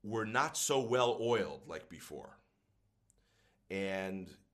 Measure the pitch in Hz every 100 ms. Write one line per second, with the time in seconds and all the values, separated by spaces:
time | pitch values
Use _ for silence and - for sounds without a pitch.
0 | 101 110 110 120 156 - - 139 113 123
1 | 120 107 117 117 82 67 76 82 - 80
2 | - 71 - - _ _ _ _ _ _
3 | _ _ _ _ _ _ _ 98 98 95
4 | 95 95 90 - _